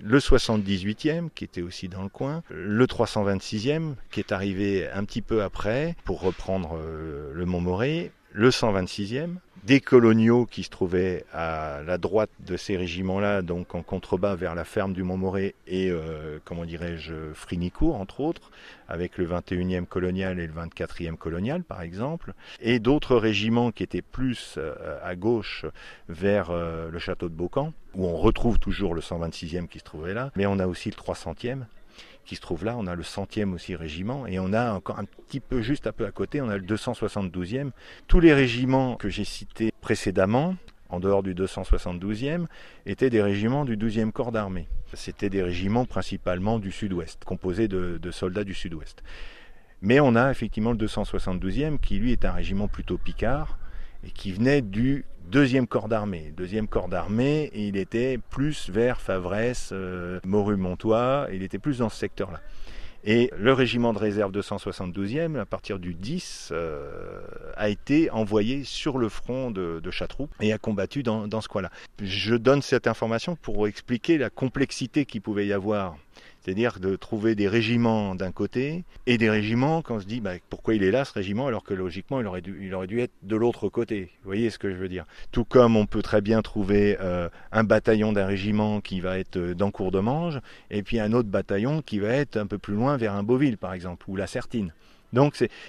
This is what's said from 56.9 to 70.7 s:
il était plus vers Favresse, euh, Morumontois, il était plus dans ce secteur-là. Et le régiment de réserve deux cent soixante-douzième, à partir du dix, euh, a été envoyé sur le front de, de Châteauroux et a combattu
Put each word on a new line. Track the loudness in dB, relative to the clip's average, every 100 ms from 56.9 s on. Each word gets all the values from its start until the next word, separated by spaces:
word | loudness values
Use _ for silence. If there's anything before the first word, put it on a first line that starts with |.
| -2 0 2 2 2 -2
il | -4 -2 -2
était | -2 0 0 0 -4
plus | -2 -2 -2 -2
vers | 2 2 2
Favresse, | -2 -2 -2 0 0 -2 -4
euh, | -6 -6 -6 -6 -6
Morumontois, | 0 2 4 2 0 -2 2 2 4 0 -2
il | -6
était | -6 -4
plus | -2 0
dans | -2
ce | -2
secteur-là. | -6 -4 -6 -6 -10 -8 -8 -8 -10 -8
Et | 2 4 4 4
le | 4
régiment | 4 4 2 2
de | 2
réserve | 0 0 0
deux | -2
cent | -4 -6
soixante-douzième, | -6 -6 -6 -4 -4 -2 -2
à | -4 -6
partir | -8 -6 -8
du | -6
dix, | -8 -6 -6 -6 -12 -6
euh, | -4 -4 -6 -8 -10 -12 -12 -12 -12 -12 -4
a | -2
été | -2 2 4 4
envoyé | 2 2 4 4 0
sur | -4 -6 -4 0
le | 0
front | -2 -4 -4 -4
de, | -4 -4 -4
de | -6
Châteauroux | -6 -6 -6 -8 -2
et | 0
a | 0
combattu | -2